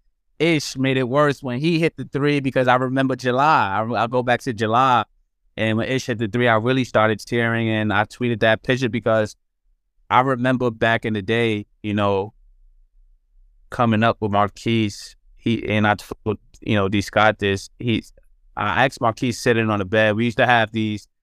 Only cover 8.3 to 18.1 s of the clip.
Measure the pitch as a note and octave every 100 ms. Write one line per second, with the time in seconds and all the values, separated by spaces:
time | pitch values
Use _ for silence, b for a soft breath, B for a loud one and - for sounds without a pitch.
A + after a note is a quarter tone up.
8.3 | A2+ A2+ A2 - B2+ B2 A2+ A2+ A2 G#2+
9.3 | - _ _ _ _ _ _ _ A2 C3+
10.3 | B2+ B2+ B2+ B2 A2+ A#2 A2+ A#2 G#2+ G2
11.3 | A2+ A#2 G#2 G#2 _ G#2+ G#2 G2+ G2 G#2
12.3 | _ - _ - _ _ _ _ _ _
13.3 | _ _ _ _ - A#2+ G#2+ A#2 G#2 G#2+
14.3 | G2+ G#2 - A#2 A2+ G#2+ - - - _
15.3 | - A#2 A2+ - G#2+ G#2 G#2 - - A2
16.3 | G2+ _ - - G#2+ G2 G#2 - G#2+ G#2+
17.3 | G#2 G2+ G2 - _ A#2+ A2+ -